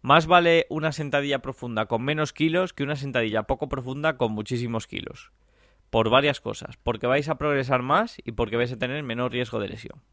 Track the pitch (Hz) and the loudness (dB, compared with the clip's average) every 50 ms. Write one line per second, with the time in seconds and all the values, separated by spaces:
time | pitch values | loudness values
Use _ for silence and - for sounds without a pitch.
0 | - 123 143 165 160 156 180 175 170 170 165 165 - - - 151 151 160 143 - | 6 8 6 6 8 8 6 8 8 8 6 4 4 2 -4 -2 -2 -2 -2 -4
1 | 151 143 139 143 143 143 139 131 - 135 131 - 123 120 113 107 110 - 117 110 | -4 -2 0 0 0 0 -2 -2 -2 -8 -10 -8 -8 -4 -2 -2 0 0 -2 -2
2 | 123 139 151 156 156 143 - - 160 165 160 180 185 180 - - 151 139 151 135 | 0 -2 -2 -2 -2 -4 -2 -2 0 0 2 0 -2 -2 -4 -6 -4 -4 -4 -6
3 | 135 139 127 127 113 110 107 110 107 - 135 - 151 135 - 135 120 127 131 143 | -6 -4 -2 -2 0 0 0 -2 0 -2 -4 -4 -2 -6 -6 -6 -6 -6 -6 -2
4 | 151 160 147 127 123 110 110 107 107 - 127 117 123 117 117 113 - _ - - | -2 -2 0 0 -2 -2 -2 -4 -4 -4 -4 -4 -4 -4 -4 -6 -6 _ -10 -10
5 | - - - - - _ _ _ _ _ _ _ _ _ _ _ _ _ - 113 | -10 -10 -14 -16 -20 _ _ _ _ _ _ _ _ _ _ _ _ _ 2 2
6 | 110 110 117 135 139 147 135 - _ 110 107 - - - 117 _ _ 120 113 104 | 4 6 6 6 4 4 -2 -2 _ -8 -8 -8 -12 -16 -16 _ _ -4 -4 -2
7 | - 123 131 143 139 151 151 127 147 151 143 139 131 127 135 127 123 131 147 190 | 0 0 0 0 0 -2 -4 -2 0 0 0 0 2 2 0 0 2 2 2 0
8 | 226 233 - - - - 110 107 120 107 110 117 123 123 131 110 127 123 135 151 | 0 -2 -8 -14 -14 -10 -4 -4 -4 -2 0 -2 -2 -2 -2 -6 -4 -4 -4 -6
9 | 147 123 113 120 123 127 - 123 123 110 117 113 101 98 107 107 - - - - | -6 -6 -4 -4 -4 -2 -2 -4 -4 -4 -4 -6 -6 -6 -8 -12 -14 -16 -16 -18
10 | _ _ | _ _